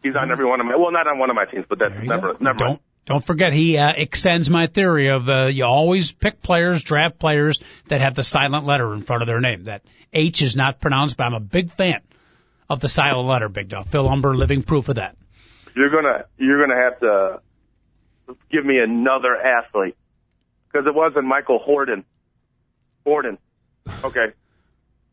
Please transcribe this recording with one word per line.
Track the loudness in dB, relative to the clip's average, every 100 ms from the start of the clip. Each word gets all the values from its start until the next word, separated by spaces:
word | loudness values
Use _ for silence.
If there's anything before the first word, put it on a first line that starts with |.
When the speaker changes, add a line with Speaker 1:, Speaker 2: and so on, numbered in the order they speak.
Speaker 1:
He's | -4 -2
on |
Speaker 2:
Uh-huh. | -2
Speaker 1:
every | -2 0
one | 0
of | 0
my, | 2
well, | 2
not | 2 0
on | 0
one | 0
of | 0
my | -2
teams, | -6 -8
but | -2
that's | -2
Speaker 2:
There | -2
you | -4
Speaker 1:
never, | -4 -4
Speaker 2:
go. | -2
Speaker 1:
never | -2 0
Speaker 2:
Don't, | -2 -4 _ _ -4
don't | -4 -2
forget, | 0 0
he, | 2 2 2
uh, | 0 0
extends | -2 0 0 2 2
my | 2 2
theory | 0 2 2 2
of, | 0 0
uh, | 0 0
you | 0
always | 2 2 2 2 0
pick | -2 -4 -4
players, | -2 0 2 0
draft | 0 0 0 0
players | 0 2 2 0 -6 -20 _
that | 0
have | 0 0
the |
silent | -2 0 0 -2 0
letter | 0 0
in | -6
front | -4 -4
of | -2
their | 0
name. | -2 -2 -8
That | -14 _ _ _
H | 0 0 0
is | -2 0
not | -2 -2
pronounced, | -2 0 -2 -2
but | -4
I'm |
a | -4
big | -2 -2 -2
fan | -2 -2 -2 _ _ _ _ _ _ _
of | -4
the | -2
silent | 0 0 0 0
letter, | 0 -2
Big | -8 -10
Dog. | -12 -4
Phil | 0 0
Humber, | 2 0 0
living | 0 0
proof | 0 -2 0
of | -4
that. | -6 -12 _ _ -20 -20 -14 0
Speaker 1:
You're | 2
gonna, | 4 2 0 -4 _
you're | 2 4 4
gonna | 4
have | 2 2
to | 2 2 2 -4 _ _ _ _ _ _ _ _ -20 -20 _
give | -4 2
me | 2
another | 2 0 0 2 0 0
athlete, | 2 0 0 -4 -4 -6 _ _ _ _ _ _ _
'cause | -2 0
it | 2
wasn't | 2 0 0
Michael | -2 2 0
Horton. | 2 0 0 -4 -8 _ _ _ _ _ _ _ _ _ -2
Horton. | -2 -2 -10 _ _ _ _ -18 -10
Okay. | -8 -2 -4 -4 _ _ _ _ _ _ _